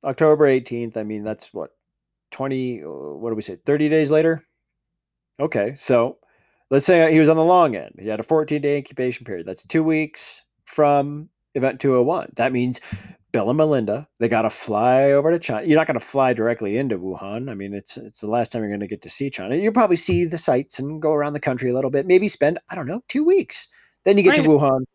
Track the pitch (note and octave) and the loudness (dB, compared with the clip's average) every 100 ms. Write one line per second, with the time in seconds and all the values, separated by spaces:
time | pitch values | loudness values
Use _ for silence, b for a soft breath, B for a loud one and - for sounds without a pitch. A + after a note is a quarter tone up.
0 | C#3 C3 D#3 D3+ D3+ C3 A#2+ A#2+ A#2 A2 | -6 2 4 6 4 4 -2 -8 -8 -8
1 | G#2+ G#2+ G#2 A2 - G#2 D#2+ _ _ _ | -8 -8 -8 -10 -10 -12 -12 _ _ _
2 | _ _ _ - C3+ C3 B2+ A#2 D2+ C#2+ | _ _ _ -8 -6 -4 -6 -8 -12 -12
3 | D2 C#2+ A2+ A2 G#2 F#2 - D3 D3+ D#3 | -12 -10 -6 -6 -6 -10 -2 0 2 2
4 | D3 D#3 D#3+ D#3+ _ _ _ _ _ _ | 2 2 2 0 _ _ _ _ _ _
5 | _ _ _ _ D3+ A#2 G#2 C#3 - B2+ | _ _ _ _ -4 -2 -4 -4 0 2
6 | A#2+ - _ _ _ _ _ C3+ C#3 F3 | 2 -4 _ _ _ _ _ 0 4 4
7 | D#3+ D#3 D3+ D#3+ E3 F3+ D#3+ G#2 A#1 - | 6 6 6 4 4 4 4 0 -10 -12
8 | G2+ G#2+ A2 D#3+ D#3 D3+ C#3+ C#3+ C3+ - | -8 -6 -2 -2 0 -2 -2 -2 -6 -6
9 | C3 A#2+ A2+ F#2+ E2+ F#2+ - E3 D#3+ D#3+ | -4 -4 -10 -12 -10 -12 -4 -2 0 0
10 | D3+ - - - _ _ _ - D3 C#3+ | -2 -4 -6 -6 _ _ _ 0 2 2
11 | C#3+ D3 D#3 _ _ - C3 C3 C#3+ B2+ | 0 -8 -16 _ _ -2 -2 -2 0 2
12 | B2 E3+ - - B2 B2+ B2 B2 B B | 2 -2 -6 -4 -2 0 -4 -4 B B
13 | B B _ A#2 G#2 C#3+ D#3 C#3+ G#2 A2 | B B _ -4 0 2 2 2 0 -4
14 | D3 _ A#2 A2+ A2+ - - G#2 A#2+ B2+ | -8 _ 0 2 0 -4 -4 0 4 4
15 | C#3 C#3 D3 E3+ E3 A2 E3 D3+ D#3+ C#3+ | 6 4 4 0 -2 -6 2 2 4 -2
16 | - C#3 C3 A#2 A2+ A#2 G#2 G#2+ C3+ G2+ | -4 0 0 2 0 -2 -4 -4 -4 -4
17 | F#2 F#2 G2 A2 C3+ G#2 G2 G2+ - - | -6 -10 -10 -10 -10 -10 -10 -10 -10 -12
18 | G#2+ - G#2 A#2 A2+ A#2+ G#2+ G2+ G2+ G2+ | -12 -12 -4 -2 -2 -4 -6 -6 -8 -10
19 | E2+ - C#3 - F#2+ C#3+ G3+ A3 G#3+ F3 | -8 -6 -6 -8 -4 -2 0 2 2 0
20 | - F3 F3 E3 - C3 D3+ - C#3 D#3 | 0 -2 -2 -2 0 0 -2 -8 -8 -6
21 | D#3 D3+ D3 D3 D3 B2+ B2+ B2 C3+ C#3 | -2 0 -2 -4 -4 -4 -2 -2 -2 -2
22 | F#3 F#3 G3+ - D3 E3+ _ F#3 C3+ G3+ | 2 2 2 0 0 -2 _ -12 -8 -10
23 | _ C4 D#4 F#4+ - - - b b b | _ -2 2 2 0 -6 -10 b b b
24 | - G3+ F3 D4 D#3 D3 C#3+ C3 C3 | 2 6 6 6 6 4 4 0 -4